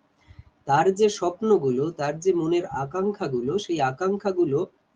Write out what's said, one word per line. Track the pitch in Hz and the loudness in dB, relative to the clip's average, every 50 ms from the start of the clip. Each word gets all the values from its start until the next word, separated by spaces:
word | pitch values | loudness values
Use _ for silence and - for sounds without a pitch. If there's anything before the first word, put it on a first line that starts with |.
| _ _ _ _ _ - - - - _ _ _ _ | _ _ _ _ _ -20 -20 -20 -20 _ _ _ _
তার | - 139 151 170 190 196 | 0 2 4 4 2 4
যে | 190 220 208 | 4 2 2
স্বপ্নগুলো, | 208 - 175 175 175 - 220 220 208 185 143 135 123 123 143 165 | 2 0 -2 -4 -2 -2 2 4 4 4 4 2 0 0 -2 -2
তার | 165 - 143 143 151 160 | -2 -4 -4 -4 -4 0
যে | 175 190 | 0 0
মনের | 180 170 160 160 175 175 175 | 2 2 0 2 0 0 0
আকাঙ্ক্ষাগুলো, | - 143 - 139 139 - 185 190 208 202 - 190 147 131 120 117 131 165 208 | -2 -6 -6 -6 -4 -4 -2 -2 -2 -2 -2 -4 -4 -2 -2 -2 -2 -2 -2
সেই | - - 170 156 | -2 -2 -2 0
আকাঙ্ক্ষাগুলো | 135 127 135 - 180 190 202 202 - 202 190 180 170 147 135 151 190 - _ _ _ _ _ | 0 -2 0 -2 -2 -2 -2 -2 -2 -2 0 2 2 2 2 0 -2 -4 _ _ _ _ _